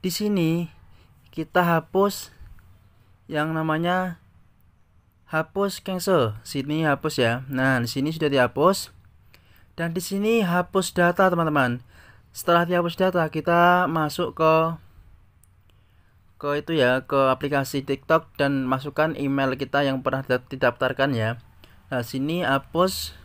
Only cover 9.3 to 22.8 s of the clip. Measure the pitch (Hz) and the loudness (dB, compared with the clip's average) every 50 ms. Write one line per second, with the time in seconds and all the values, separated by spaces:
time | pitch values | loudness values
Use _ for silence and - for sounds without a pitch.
9.3 | - - _ _ - - - _ _ - 165 170 165 185 175 - 196 196 202 220 | -20 -20 _ _ -20 -20 -20 _ _ -8 -8 -6 -6 -6 -6 -6 -6 -2 0 2
10.3 | 233 233 208 175 175 180 180 - - 196 180 - - 180 175 175 175 - 190 185 | 2 2 2 2 2 0 0 0 -2 -2 -2 0 0 2 2 2 4 4 2 4
11.3 | 180 170 165 160 151 147 131 123 120 123 - - - - - - - - - _ | 4 2 0 2 2 2 2 2 0 -4 -8 -16 -20 -20 -20 -20 -20 -20 -20 _
12.3 | _ - - - 170 170 175 170 180 175 170 170 165 - 185 190 180 180 165 151 | _ -8 0 2 4 4 4 2 0 0 0 -2 0 0 0 0 2 0 0 0
13.3 | - 156 151 - 170 170 170 175 180 180 180 165 160 160 156 143 - - 180 - | -2 -4 0 2 4 6 6 6 6 4 2 0 0 0 -2 -2 -2 -4 -4 -6
14.3 | - - 160 160 160 160 160 165 165 160 - - - - - - - _ - _ | -2 2 2 4 4 4 2 0 -2 -8 -12 -20 -20 -20 -20 -20 -20 _ -20 _
15.3 | _ _ _ _ _ _ _ _ _ _ _ _ _ _ _ _ _ _ _ _ | _ _ _ _ _ _ _ _ _ _ _ _ _ _ _ _ _ _ _ _
16.3 | _ _ - 143 143 147 147 - 165 156 127 123 127 131 127 - 143 135 135 131 | _ _ -6 -4 -4 -4 -4 -2 2 2 4 4 2 0 -2 0 2 2 4 2
17.3 | 131 127 - 143 151 139 135 - - 139 131 - 135 - - - 160 165 - - | 2 0 -2 -2 -2 -2 -2 -2 -4 -6 -2 -4 -6 -6 0 0 0 0 0 -4
18.3 | _ - 147 139 143 135 131 127 131 131 135 147 - - 151 160 160 - 139 139 | _ -2 0 0 0 -2 -2 -2 -2 -4 -4 -6 -2 -2 0 0 0 -4 -2 -2
19.3 | 139 139 135 135 131 127 135 123 - 143 143 139 135 131 127 135 135 135 131 - | 0 0 0 -2 -2 -4 -6 -4 -2 0 0 0 -2 -2 -2 -2 -4 -4 -2 -2
20.3 | 127 127 - - 139 131 135 123 120 - 131 127 131 - 135 143 135 117 110 110 | -2 -2 -2 -6 -6 -2 0 -2 0 0 -2 -4 0 0 0 0 0 -2 -2 -4
21.3 | 117 117 - - - - - - - - _ - 131 123 120 117 - 135 135 147 | -4 -8 -12 -20 -20 -20 -20 -20 -20 -20 _ -8 -6 -6 -6 -6 -6 -6 -4 -4
22.3 | 165 175 175 123 139 139 139 - - 160 | -4 -2 -2 0 -2 -2 -4 -4 -2 0